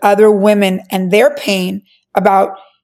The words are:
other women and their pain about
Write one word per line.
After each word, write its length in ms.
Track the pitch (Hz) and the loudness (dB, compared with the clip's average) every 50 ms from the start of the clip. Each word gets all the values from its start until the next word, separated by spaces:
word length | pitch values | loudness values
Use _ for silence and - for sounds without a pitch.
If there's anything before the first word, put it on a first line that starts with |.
other 300 | - 202 202 202 214 214 | 0 0 2 4 4 2
women 500 | 214 196 196 214 208 202 202 190 185 185 - - | 2 2 2 2 2 2 0 -2 -2 -4 -6 -6
and 220 | - 190 185 180 | -6 -4 -2 0
their 200 | 196 214 247 294 587 | 2 2 2 2 0
pain 480 | - - 320 294 285 180 185 190 202 - _ _ _ _ _ - | -4 -6 -4 -4 -4 -4 -6 -8 -10 -12 _ _ _ _ _ -4
about 400 | 202 185 208 196 190 202 202 - - - _ _ _ | 0 0 2 2 2 0 -2 -6 -14 -20 _ _ _